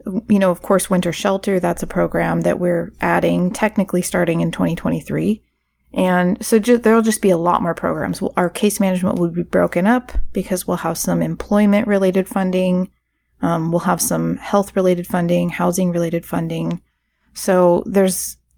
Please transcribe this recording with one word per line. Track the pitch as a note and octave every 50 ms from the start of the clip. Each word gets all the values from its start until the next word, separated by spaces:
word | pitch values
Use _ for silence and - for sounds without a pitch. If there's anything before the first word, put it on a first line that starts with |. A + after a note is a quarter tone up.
| - G#3 F#3 - - -
you | G#3+ G3
know, | G3 F#3
of | F3 -
course, | - - G3 F#3 - -
Winter | F#3+ F3+ F3 E3+
Shelter, | D#3+ - - G3+ F#3+ F#3+ - G3+ G3 F3+
that's | F3 F3 E3+ -
a | F#3
program | - - F3 E3+ E3 - E3 E3+ E3 E3+ E3+
that | E3 F3 - F3+
we're | F3+ F3 F3 E3+ E3+ G3+ - -
adding, | - F3 E3+ E3+ - E3+ E3+ F3 F3+ F3+
technically | - - A3 G#3 - - F#3+ - - F3+
starting | F3+ - - F3+ F3 E3 E3 E3+
in | E3 E3
twenty | E3+ - F3+ E3 E3
twenty-three. | - - E3 E3 D#3+ D3+ - D3+ D#3 D#3+ F#3+ A3 - _ _ _ _ _ _ _ _ _ _ -
And | - F#3 F#3 F3+ F3+ F3+ F3+ F#3 - -
so | - A#3 A3
ju-, | G3+ A#3+ B3 A#3
there'll | - A3 A3+ A3+
just | A3 A3+ G#3+ -
be | - G3
a | F3+
lot | E3 E3 F3 E3+ -
more | - E3+ E3+
programs. | - - F3 D#3+ D#3 - F3+ E3+ -
W-, | - - -
our | F#3+ F3+ E3+
case | - - A3+ G#3 - -
management | G3+ F#3+ F#3 F3+ F#3 - - F3+
will | E3+ E3+
be | E3 F3
broken | F3 - - F3+ F3 E3+ - F3 F3+
up | G#3+ A#3+ B3+ B3 - - - - -
because | - - F#3 - F#3 F3 -
we'll | - F3+ E3+
have | - E3 E3+
some | - - F#3 F3 E3+
employment-related | D#3+ D#3+ E3 - - - G#3 G#3 G#3+ G3+ G3+ G#3 A3 G#3 G3+ G3 F#3+ F#3 F#3 F#3+ F#3 -
funding, | - G3 F#3+ F#3 F3+ F#3 F#3 F3+ F3+ F3+ F#3 - _ _ _ _ _ _ _ _ _ _
um, | - E3+ E3+ E3 D#3+ E3
we'll | E3+ F3
have | - F3+ F3+ E3+
some | - - E3+ E3 E3 E3 E3 -
health-related | - - - G3+ G3 - - G3 F#3 F#3 F3+ F3 F3
funding, | - - F3+ E3+ E3+ F3 F3 F3 F3
housing-related | - - E3+ F3 F3 F#3+ F#3 F3+ E3+ E3+ E3+ E3 E3+ E3+ -
funding. | - F3 E3+ E3 E3 E3 E3 E3 E3 E3+ E3+ - _ _ _ _ _ _ _ _ _ _
So | - - G#3+ F#3 F#3 F3+ F3 F3 - -
there's | - F#3+ G3 F#3+ F#3 F3+ - - - - - _ _ _